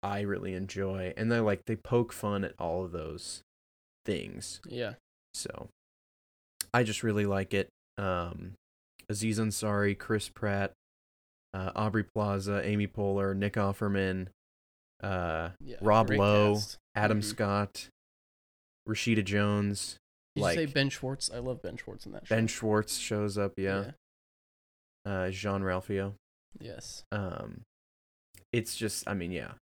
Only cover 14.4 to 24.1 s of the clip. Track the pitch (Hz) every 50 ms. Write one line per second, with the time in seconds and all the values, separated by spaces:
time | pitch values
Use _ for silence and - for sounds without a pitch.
14.4 | _ _ _ _ _ _ _ _ _ _ _ _ - 98 95 90 87 85 80 80
15.4 | 82 85 87 - - - - - 98 107 104 110 113 95 107 104 101 101 104 104
16.4 | 104 104 104 104 104 - - - _ _ _ 107 104 107 110 107 104 104 104 -
17.4 | 107 101 101 101 101 98 _ - - - _ _ _ _ _ _ _ _ _ _
18.4 | _ _ _ _ _ _ _ _ _ - 107 - - 120 113 107 101 92 101 104
19.4 | 101 104 104 104 101 101 101 - - - - - _ _ _ _ _ _ _ -
20.4 | 104 92 85 165 160 147 135 147 139 139 - - - 127 135 135 - - - 120
21.4 | 120 127 127 - - 90 - - - - 101 107 - 101 98 104 - - 110 113
22.4 | 113 113 - - - 110 107 107 107 - - - - - 110 104 104 104 98 104
23.4 | 101 98 - - 95 95 95 98 101 120 139 _ _ _